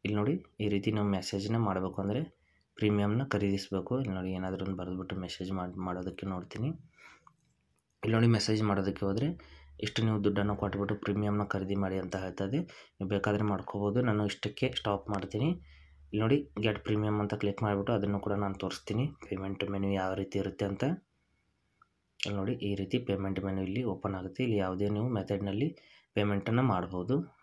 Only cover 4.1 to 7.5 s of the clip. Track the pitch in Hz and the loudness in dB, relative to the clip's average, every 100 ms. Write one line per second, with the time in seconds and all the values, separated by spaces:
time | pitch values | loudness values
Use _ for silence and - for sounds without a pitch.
4.1 | 95 92 92 92 92 98 90 90 92 95 | -2 -2 -2 -2 -2 -2 -4 -4 -6 -6
5.1 | 95 90 - 92 95 90 92 92 90 92 | -6 -6 -6 -4 -2 -4 -4 -4 -4 -4
6.1 | - 98 92 87 - 127 170 - _ - | -6 -6 -6 -6 -4 -4 -4 -14 _ -20
7.1 | - - _ _ | -20 -20 _ _